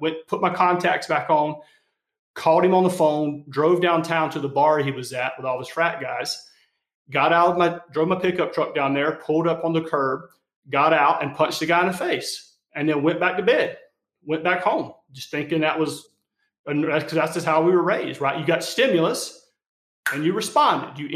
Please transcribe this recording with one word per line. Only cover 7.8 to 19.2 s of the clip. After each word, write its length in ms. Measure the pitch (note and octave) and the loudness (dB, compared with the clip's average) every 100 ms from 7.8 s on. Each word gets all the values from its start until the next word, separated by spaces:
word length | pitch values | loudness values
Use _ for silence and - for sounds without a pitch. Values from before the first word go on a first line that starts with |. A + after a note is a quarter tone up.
| - | -6
drove 160 | C#3 D#3+ | -2 0
my 80 | F3+ | 0
pickup 380 | F#3 F3+ D#3+ | 0 0 -2
truck 220 | - D3+ D3+ | -2 -2 0
down 180 | C#3 | 0
there, 200 | C#3 D3 D#3 | 0 -2 -4
pulled 320 | - D#3 E3 | -2 0 2
up 180 | E3 E3 | 0 0
on 80 | |
the 80 | E3 | -2
curb, 400 | D#3+ D3 C3+ C3+ - _ _ _ - | 0 0 0 -4 -8 _ _ _ -4
got 240 | C#3 D3+ | 2 4
out 300 | D#3+ C#3+ D#3+ | 4 4 2
and 120 | C#3+ - | -2 0
punched 240 | D3+ - | -2 0
the 60 | D#3+ | 0
guy 160 | E3+ | 2
in 60 | F#3 | 2
the 100 | F3+ | -2
face, 580 | F4 C3+ - - - _ _ D3 | -4 -4 -6 -12 -16 _ _ -4
and 120 | D3+ | -2
then 140 | D3 | 2
went 180 | D3 E3+ | 0 0
back 160 | F3+ F3+ | -2 0
to 60 | |
bed, 340 | G3 C#4+ - - - _ _ _ | 2 2 0 -6 -20 _ _ _
went 200 | - D#3 | -8 -4
back 180 | E3+ F3+ | -2 0
home, 320 | G#3 C#4 B2+ - _ | 0 -2 -4 -12 _
just 200 | C3+ - | -20 -10
thinking 300 | D3 D3 E3 | -8 -2 0
that 180 | D#3 D#3 | 0 0
was, 280 | D#3 - - _ _ _ _ _ - | -2 -4 -14 _ _ _ _ _ -6
and 160 | D3 | -2
that's, 220 | D#3 D3+ D3+ | 0 0 0
'cause 80 | |
that's 200 | D#3+ D#3 | -2 -2
just 140 | F3 E3 | -2 0
how 160 | D#3 | 2
we 80 | E3 | 4
were 100 | F3+ | 4
raised, 400 | E3+ A3 - B2+ | 2 -2 -4 -4
right? 180 | C#3 D3+ | -4 -2
You 60 | C#3+ | -2
got 180 | C#3 | -2
stimulus 800 | - - C4 F3+ E3 B3 | -2 0 2 2 2 -2